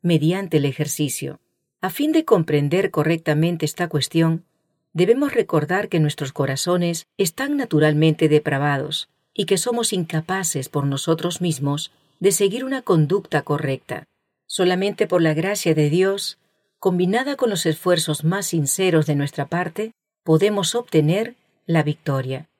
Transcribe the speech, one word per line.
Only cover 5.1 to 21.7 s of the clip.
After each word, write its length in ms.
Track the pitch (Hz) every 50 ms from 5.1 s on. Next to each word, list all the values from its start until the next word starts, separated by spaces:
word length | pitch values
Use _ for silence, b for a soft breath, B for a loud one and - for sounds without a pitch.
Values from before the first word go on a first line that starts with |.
| 233 262 294 277 -
recordar 540 | 247 196 - - 160 156 - 185 196 208 -
que 100 | - 170
nuestros 340 | 156 147 - - 147 135 -
corazones 760 | - 143 131 135 135 - 175 175 180 175 170 170 165 - _ _ -
están 380 | 196 180 - - 262 277 294
naturalmente 720 | 285 262 - - 151 151 151 151 147 156 160 156 - 165 156
depravados 800 | 151 151 151 151 139 139 143 147 143 135 139 151 147 - - _ _ _ _ _ _
y 120 | - 196
que 120 | 165 202 180
somos 340 | - 247 240 233 226 - -
incapaces 760 | 185 170 160 - 156 160 - 185 190 190 - - 147 131 -
por 180 | - 143 139
nosotros 540 | 139 139 135 - - 165 165 - 175 175 -
mismos 500 | 175 175 160 131 135 143 143 151 - - _ _ _ _ _ -
de 100 | 175 196
seguir 340 | 190 - 202 196 190 254 262
una 180 | 262 269 262 247
conducta 600 | - 180 165 151 139 180 202 190 - - 151 -
correcta. 640 | - 147 143 - 135 135 131 _ - 120 - - _ _ _ _ _ _ _ _
Solamente 600 | - - - 190 180 180 180 190 202 196 - 214 165
por 120 | 185 180
la 140 | 165 160 151
gracia 400 | 151 165 190 208 202 - 175 160
de 160 | 156 151 147
Dios, 480 | 147 180 185 196 196 196 - - - _ _ _ _ _ _ _ _ -
combinada 560 | - 190 180 175 180 180 196 240 262 277 285
con 160 | 269 262 233
los 160 | 202 - -
esfuerzos 560 | 170 156 - - 180 180 170 160 - 151 - 147
más 240 | 156 185 202 196
sinceros 600 | - - 165 143 139 - - 190 185 165 156 151
de 100 | 156 147
nuestra 300 | 143 143 139 - - 139
parte, 460 | - - 175 180 180 165 - 214 220 - _ _ _ _ _ -
podemos 540 | - 160 160 190 208 214 196 180 160 -
obtener 580 | 240 233 - - 156 151 151 175 202 226 240 233 _ _ _ _ _ _
la 160 | -